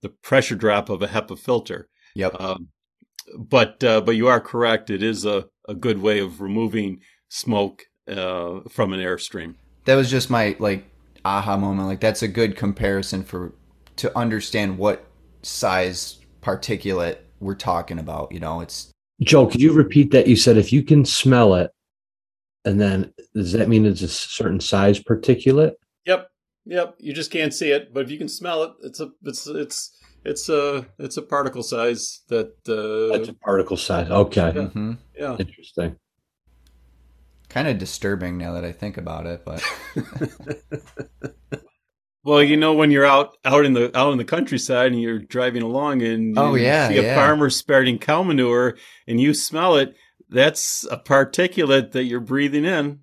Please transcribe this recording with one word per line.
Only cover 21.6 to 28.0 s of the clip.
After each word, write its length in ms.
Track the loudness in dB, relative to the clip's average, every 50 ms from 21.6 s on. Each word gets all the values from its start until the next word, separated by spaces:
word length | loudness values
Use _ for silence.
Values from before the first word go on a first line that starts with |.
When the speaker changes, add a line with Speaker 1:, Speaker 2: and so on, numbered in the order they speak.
| 2 -2 _ _ _ _ _ _ _ _ _ _ _ _ _ _ _ _ _ _ _
Speaker 3:
and 160 | -2 0 2
then 320 | 2 2 0 0 -4 -6 _ -20 -20 _ _
does 180 | -4 -4 -2 0
that 160 | 0 2 4
mean 160 | 4 6 6
it's 160 | 4 2 0 -4
a 60 | -6
certain 520 | -6 -8 -10 -10 -8 -4 -4 -2 -2 -2
size 420 | -2 -2 0 2 4 4 4 2 2
particulate? 720 | -2 -2 0 2 2 2 4 4 2 4 6 4 2 0 _ _ _ _ _ _
Speaker 1:
Yep. 220 | 0 0 0 -2 _ _ _ _ _ _ _ _
Yep. 280 | -6 -4 -4 -4 -4 -8 _
You 120 | -12 -10 -8
just 200 | -8 -10 -6 -4
can't 200 | -4 -4 -4 -4
see 200 | -4 0 0 0
it, 200 | 0 -2 _ -8
but 120 | -8